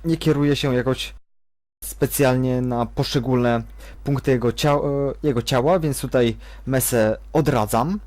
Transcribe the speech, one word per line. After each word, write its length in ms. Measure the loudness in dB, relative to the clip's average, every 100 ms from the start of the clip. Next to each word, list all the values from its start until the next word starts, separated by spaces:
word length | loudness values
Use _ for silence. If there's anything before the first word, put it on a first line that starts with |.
| 0
nie 120 | 0
kieruje 380 | 2 2 2 2
się 200 | 2 0
jakoś 380 | 0 -2 -6 -12 _ _ _ _ _ _
specjalnie 800 | -16 -4 -4 2 2 2 2 0
na 240 | -2 -2 -4
poszczególne 760 | -4 -2 -2 0 2 2 0 -4 -16 -18 -8
punkty 280 | -2 0 2
jego 200 | 2 2
cia-, 600 | 0 0 2 0 -2 -2 -2
jego 180 | -2 0
ciała, 380 | 0 2 4 2
więc 220 | 0 -4
tutaj 360 | 0 2 2 0 -12 -12 -2
Mesę 520 | -2 2 2 2 0 -2
odradzam. 640 | 0 2 2 2 0 0 -4